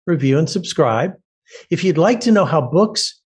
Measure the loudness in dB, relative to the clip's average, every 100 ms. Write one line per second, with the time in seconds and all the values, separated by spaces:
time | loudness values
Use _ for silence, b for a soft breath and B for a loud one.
0 | -4 0 2 2 0 -4 -6 -2 0 0
1 | -2 -6 _ _ _ B B -2 0 2
2 | 2 2 2 2 2 0 0 0 0 -2
3 | -8 -10